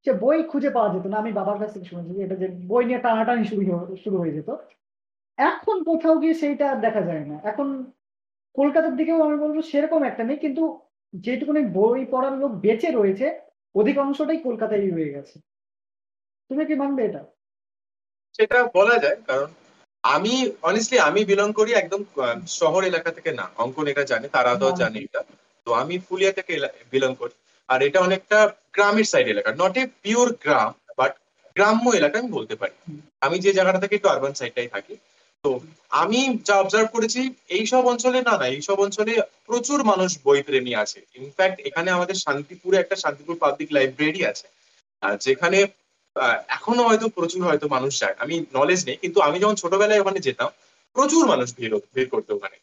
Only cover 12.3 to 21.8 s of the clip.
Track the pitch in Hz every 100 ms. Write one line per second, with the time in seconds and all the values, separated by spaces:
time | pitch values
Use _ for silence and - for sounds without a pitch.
12.3 | 262 277 196 208 226 339 254 196 190 277
13.3 | 320 - _ _ 196 214 285 277 277 302
14.3 | 320 262 220 220 202 196 165 151 139 147
15.3 | 151 _ _ _ _ _ _ _ _ _
16.3 | _ _ 269 311 285 277 269 214 143 -
17.3 | _ _ _ _ _ _ _ _ _ _
18.3 | - 214 247 240 180 202 240 143 - -
19.3 | 131 151 - _ _ _ _ 120 147 202
20.3 | 254 254 - 170 214 220 240 151 190 196
21.3 | 196 208 214 214 233